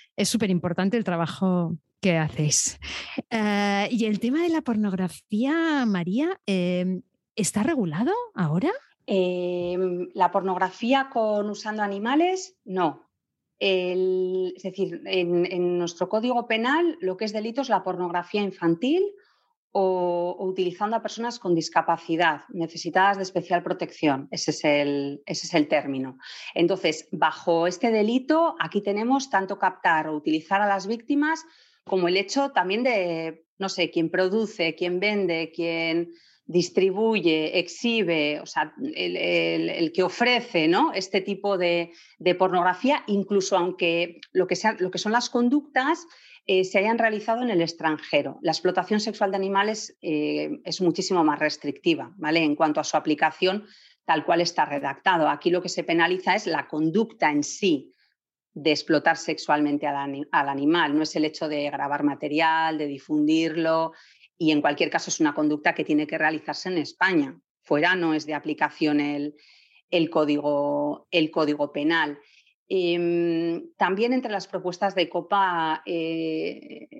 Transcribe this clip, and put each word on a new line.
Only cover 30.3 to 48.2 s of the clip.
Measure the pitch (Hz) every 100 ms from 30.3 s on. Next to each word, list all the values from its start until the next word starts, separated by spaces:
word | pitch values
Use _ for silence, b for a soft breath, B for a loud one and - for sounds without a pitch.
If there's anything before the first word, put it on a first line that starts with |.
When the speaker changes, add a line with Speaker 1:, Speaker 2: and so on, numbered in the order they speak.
| 156 156 196
Speaker 2:
a | 208
las | 196 190
víctimas | 226 - 285 302 320 b b b b
como | - 190 175
el | 185
hecho | 196 277 277
también | 196 180 208
de, | 254 220 175 165 165 165 _ -
no | 196
sé, | - 165
quien | 175 165
produce, | 180 185 214 214 - 165
quien | 160 175 180
vende, | 208 208 185 165 160
quien | - 170 165 165 165 170 B B B
distribuye, | - 170 165 - 190 185 226 220 165 156 156 185
exhibe, | 170 - 240 226 170 160 147 147
o | -
sea, | 160 156 - 139
el, | 165 175 180
el, | 170 170 165 165 165
el | 160 160
que | 175
ofrece, | 180 - 240 247 - 175 156
¿no? | 185 -
este | 190 190 202
tipo | 190 196 202 190
de, | 175 170 170 B B -
de | 180
pornografía, | 180 185 180 180 180 254 294 -
incluso | 202 190 202 185 185
aunque | 180 180 175 170 170 170 -
lo | 185 180
que | 175
sea, | 220 214
lo | 180
que | 180
son | 208
las | 233 240
conductas, | 240 240 294 294 254 269 339 - B B B -
eh, | 190
se | 185 202
hayan | 208 233
realizado | 226 214 214 226
en | 247
el | 180
extranjero. | 165 - 160 151 - 147